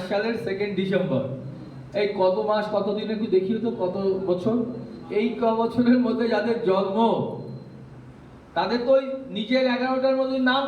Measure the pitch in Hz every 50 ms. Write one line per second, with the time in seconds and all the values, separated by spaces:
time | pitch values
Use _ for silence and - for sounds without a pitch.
0 | 180 - 208 202 220 226 233 202 - 196 190 196 208 202 190 185 190 190 196 180
1 | - - 135 - - - - - - - - - - - - - - - - 202
2 | 208 202 202 196 185 185 185 214 208 208 214 214 202 214 214 190 - 214 202 214
3 | 214 214 220 208 - - 180 190 185 202 226 220 233 226 - - 185 180 185 196
4 | 196 190 185 190 190 175 180 180 - 220 226 240 226 - - - - - - -
5 | - - 185 208 233 233 220 247 240 226 220 226 233 233 233 247 240 240 254 247
6 | 233 226 - 226 240 226 220 208 214 233 226 - - 185 190 196 196 196 196 220
7 | 233 220 180 139 - - - - - - - - - - - - - - - -
8 | - - - - - - - - - - - - - 208 233 240 240 262 269 269
9 | 269 - - - - - 185 214 220 226 254 262 262 254 247 240 254 262 262 262
10 | 262 269 262 262 262 262 262 262 254 254 254 277 277